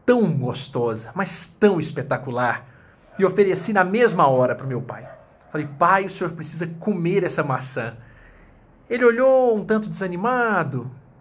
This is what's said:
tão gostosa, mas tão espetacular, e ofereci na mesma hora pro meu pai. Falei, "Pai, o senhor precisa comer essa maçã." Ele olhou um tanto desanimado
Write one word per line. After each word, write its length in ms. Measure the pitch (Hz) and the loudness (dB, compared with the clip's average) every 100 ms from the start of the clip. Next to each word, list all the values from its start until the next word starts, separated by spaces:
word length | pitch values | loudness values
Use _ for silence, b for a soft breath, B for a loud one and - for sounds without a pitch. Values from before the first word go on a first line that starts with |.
| - | 2
tão 260 | 247 185 | 4 4
gostosa, 800 | 139 123 110 - 127 117 107 - | 2 -2 -6 -6 -2 -2 -4 -8
mas 360 | 185 190 - - - | -6 -6 -8 -12 2
tão 220 | 208 170 | 2 4
espetacular, 840 | - - - 123 131 120 120 107 b b b b _ - | -2 -6 -4 -4 -4 -2 0 -2 b b b b _ 0
e 60 | |
ofereci 480 | 185 202 196 180 226 | 2 4 2 0 0
na 100 | 202 | 0
mesma 460 | 180 220 233 170 143 | 2 2 2 4 4
hora 260 | 127 127 | 4 2
pro 140 | - 131 | 0 -6
meu 120 | 123 | -6
pai. 300 | - 104 127 - - _ _ | -8 -12 -16 -20 -20 _ _
Falei, 180 | 156 147 139 | -8 -8 0
"Pai, 280 | 175 196 | 4 4
o 60 | 190 | 0
senhor 220 | - 175 | -6 -6
precisa 360 | 165 156 160 165 - | -8 -12 -8 -8 -6
comer 460 | 214 185 170 196 | -4 -2 0 0
essa 180 | 175 - | 0 -2
maçã." 540 | 139 127 - 131 113 - b b b b b b b _ - | -2 -4 -4 -8 -8 -10 b b b b b b b _ -6
Ele 160 | 240 | 2
olhou 520 | 240 233 262 262 247 214 | 4 4 4 6 4 2
um 80 | |
tanto 240 | 175 214 214 | 0 0 -2
desanimado 1000 | 165 185 175 226 254 226 190 139 127 113 - - _ | -6 -6 -2 -2 0 2 0 0 -4 -8 -14 -20 _